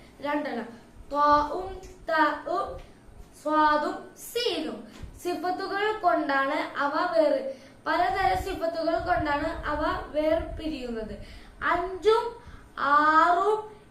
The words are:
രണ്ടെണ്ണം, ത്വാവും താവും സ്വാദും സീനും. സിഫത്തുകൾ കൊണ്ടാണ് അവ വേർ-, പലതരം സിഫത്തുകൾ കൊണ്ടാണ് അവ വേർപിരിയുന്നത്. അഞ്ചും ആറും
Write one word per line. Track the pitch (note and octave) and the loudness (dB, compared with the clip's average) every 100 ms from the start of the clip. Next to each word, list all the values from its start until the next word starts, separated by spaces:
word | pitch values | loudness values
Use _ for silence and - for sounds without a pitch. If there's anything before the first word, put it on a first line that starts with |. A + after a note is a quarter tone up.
| - - | -20 -10
രണ്ടെണ്ണം, | C#4 D4 C4+ A#3 A3+ - - - - | -4 -2 -2 -6 -8 -14 -20 -20 -6
ത്വാവും | C#4+ D4 D4 D4 F4+ F#4+ - - - - | 2 4 4 2 -4 -8 -10 -14 -12 -2
താവും | E4 D4 D4 - F#4 G4+ F4 - - - - - - | 2 2 0 -4 -4 -4 -8 -16 -20 -20 -20 -20 -8
സ്വാദും | D4 D4+ D4+ D4 - - - - | 0 4 4 4 0 -4 -10 -18
സീനും. | - A#4 A#4 D#4+ - G#3 - - - - | -8 -4 -2 -2 -4 -8 -14 -16 -16 -10
സിഫത്തുകൾ | F4+ D#4 F4 F#4 F#4+ G4 G#4+ G#4+ | -6 -4 -2 -4 -2 0 0 2
കൊണ്ടാണ് | F4 D#4 C#4+ C#4 C#4 D#4 D#4+ A#3+ | 2 2 2 2 2 -2 -4 -2
അവ | C#4+ D#4 F4+ | -2 0 2
വേർ-, | E4 D4 C4+ C4+ - - - D4 | 4 4 4 -2 -10 -14 -10 -2
പലതരം | E4 F#4 G4 F#4+ F#4 | 0 2 2 2 0
സിഫത്തുകൾ | F#4+ D#4+ E4 E4 D#4+ F4 | -2 -4 -4 -2 0 0
കൊണ്ടാണ് | F4 F4 D4+ C#4+ D#4+ E4 - | 0 0 0 -2 -2 -4 -4
അവ | D4+ D#4+ F#4 - | -2 -2 -2 -4
വേർപിരിയുന്നത്. | D4 D#4 E4 - - D#4 C#4 B3 A3+ G#3 G3+ - - - - | 0 2 2 -2 -8 -8 -6 -6 -8 -8 -10 -14 -18 -18 -6
അഞ്ചും | D#4 F4 F#4 F#4 F#4+ A#4 A#4 - - - - - | 0 0 -2 -2 2 2 2 -8 -16 -20 -16 -4
ആറും | C#4 D4 D4+ D#4 E4+ F4 G4+ G#4+ - - - | 2 4 6 6 6 4 2 0 -2 -14 -20